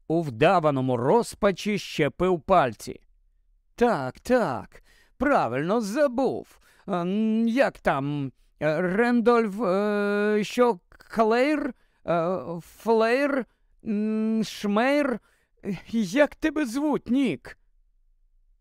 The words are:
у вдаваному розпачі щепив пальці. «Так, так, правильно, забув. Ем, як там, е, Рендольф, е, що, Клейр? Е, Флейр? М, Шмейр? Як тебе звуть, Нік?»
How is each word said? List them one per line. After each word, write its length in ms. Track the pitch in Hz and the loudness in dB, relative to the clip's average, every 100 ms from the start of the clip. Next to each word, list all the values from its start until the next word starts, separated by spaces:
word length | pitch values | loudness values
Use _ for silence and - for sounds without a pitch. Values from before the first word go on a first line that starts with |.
| - | -4
у 140 | 165 | -4
вдаваному 760 | 151 113 156 185 151 135 131 123 | -2 2 4 4 2 0 0 0
розпачі 800 | 127 233 - - 202 175 208 202 | 2 2 0 -2 -2 0 -2 -4
щепив 640 | - - 143 - 180 180 | -4 -2 -2 0 -2 0
пальці. 600 | - 180 131 107 - - _ _ _ _ _ _ _ - | 2 2 2 -2 -12 -16 _ _ _ _ _ _ _ 0
«Так, 440 | 240 170 127 - | 0 0 -4 -8
так, 640 | - 247 180 113 - - _ _ _ - | 0 0 0 -4 -10 -20 _ _ _ -4
правильно, 640 | 277 233 127 127 165 233 | 0 2 2 -2 -2 -2
забув. 800 | 202 254 294 240 240 113 - _ _ _ - | -2 0 0 0 -2 -2 -8 _ _ _ -6
Ем, 600 | 180 175 202 220 220 233 | -4 -2 -2 0 0 0
як 320 | 240 214 - | 2 0 0
там, 520 | 196 143 143 147 135 - _ - | -2 0 -2 -4 -6 -10 _ -6
е, 220 | 151 156 | -2 0
Рендольф, 800 | 180 196 240 240 220 240 220 196 | 0 0 2 2 4 2 2 -2
е, 800 | 202 190 208 208 202 208 208 214 | -2 0 0 -2 -2 -2 0 0
що, 360 | 196 - 240 185 _ | -2 2 2 0 _
Клейр? 840 | - - - 220 233 277 302 285 - _ _ - | -20 -6 0 2 2 2 0 -4 -8 _ _ -4
Е, 320 | 170 165 185 123 170 | -2 -2 -4 -6 -10
Флейр? 840 | - - 214 226 226 254 285 277 220 _ _ _ - | -14 -8 0 2 4 2 2 -2 -4 _ _ _ -6
М, 580 | 208 214 220 220 220 | -4 -2 -2 0 -2
Шмейр? 760 | 208 - 202 202 254 294 269 220 _ _ _ _ 196 175 - | -2 -4 0 2 4 2 2 -2 _ _ _ _ -10 -8 -4
Як 440 | 226 185 240 285 - | -4 0 2 2 0
тебе 300 | 311 294 262 | -4 -2 -4
звуть, 440 | 247 302 247 - | -2 0 -2 0
Нік?» 480 | 254 254 131 - - _ _ _ _ _ _ _ _ _ _ | 0 0 -2 -10 -20 _ _ _ _ _ _ _ _ _ _